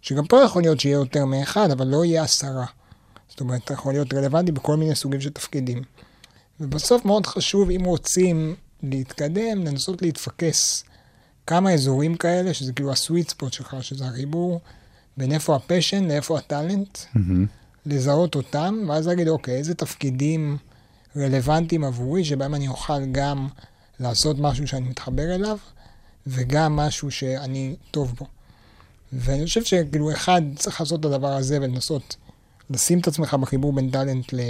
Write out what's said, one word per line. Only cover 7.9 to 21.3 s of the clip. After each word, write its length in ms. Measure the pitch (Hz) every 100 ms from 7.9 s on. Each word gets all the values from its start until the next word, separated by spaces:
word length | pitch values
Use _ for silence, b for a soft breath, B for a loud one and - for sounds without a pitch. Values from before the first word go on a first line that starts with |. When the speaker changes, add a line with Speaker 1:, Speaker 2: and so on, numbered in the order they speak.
| 170 - - 185 165 156 175 - _
Speaker 1:
להתקדם, 800 | 143 135 131 - 147 175 226 214
לנסות 380 | 165 139 - 185
להתפקס 840 | 175 151 - - 170 151 - - - b b b b b -
כמה 260 | 165 190
אזורים 420 | 170 135 131 151 170
כאלה, 380 | 170 175 185
שזה 200 | 156 135
כאילו 180 | 127 139
הסוויט 380 | 127 - 165 165
ספוט 240 | - 135
שלך, 220 | - 226 135
שזה 240 | 123 135 131
החיבור 560 | 120 139 160 175 170 b b b b b -
בין 140 | 131
איפה 240 | 151 - 147
הפשן 520 | - 175 160 196 185
לאיפה 300 | 147 - 156
הטאלנט, 600 | - 147 156 202 196 - -
Speaker 2:
מהמם. 320 | 113 90 90 101 b b b -
Speaker 1:
לזהות 500 | 143 131 143 175 143
אותם, 500 | 127 147 170 220 196
ואז 200 | 147 160
להגיד, 200 | 175 165
"אוקיי, 280 | 156 - 127
איזה 180 | 147
תפקידים 840 | 175 - - 139 127 147 160 151 143 - b b b b 147
רלוונטיים 680 | 139